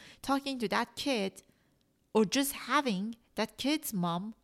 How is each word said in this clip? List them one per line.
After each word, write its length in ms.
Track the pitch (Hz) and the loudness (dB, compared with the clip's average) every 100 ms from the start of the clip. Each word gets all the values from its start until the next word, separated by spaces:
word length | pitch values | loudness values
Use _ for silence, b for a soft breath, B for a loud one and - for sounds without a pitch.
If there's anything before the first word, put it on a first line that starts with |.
| B B | B B
talking 380 | - 277 277 262 | -2 -2 -2 -4
to 100 | 208 | 0
that 260 | 208 240 | 0 -2
kid, 480 | - 285 240 196 - - b b b _ _ _ | -4 -2 0 -2 -6 -20 b b b _ _ _
or 140 | 220 208 | 2 4
just 260 | 269 277 | 4 0
having 640 | - - 277 262 185 214 - _ - | -2 0 2 2 0 -4 -8 _ -4
that 200 | 220 - | -4 -2
kid's 380 | 262 302 - | 0 0 0
mom 400 | 196 175 175 214 - | -2 0 -2 -6 -12